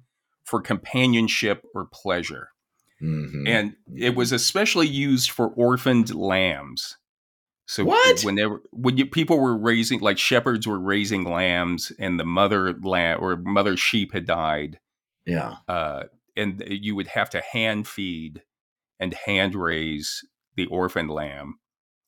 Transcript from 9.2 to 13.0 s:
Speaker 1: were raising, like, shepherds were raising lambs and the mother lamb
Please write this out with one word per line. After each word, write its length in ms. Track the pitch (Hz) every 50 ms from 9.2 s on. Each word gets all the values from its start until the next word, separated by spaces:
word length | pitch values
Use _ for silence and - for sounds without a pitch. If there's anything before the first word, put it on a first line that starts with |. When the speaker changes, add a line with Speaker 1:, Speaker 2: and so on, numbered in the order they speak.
| 156 - 170 147
Speaker 1:
were 180 | 135 127 117
raising, 440 | 107 107 117 117 117 113 - 131 101
like, 160 | - 104 98
shepherds 500 | - - - 131 120 117 127 120 107 110
were 120 | 110 104 92
raising 440 | 92 98 98 104 101 101 107 95 90
lambs 680 | 87 87 92 92 90 87 87 90 87 87 82 - - - -
and 200 | 98 92 87 85
the 60 | 80
mother 480 | 82 85 95 101 98 104 98 95 92 85 -
lamb 380 | 92 95 92 90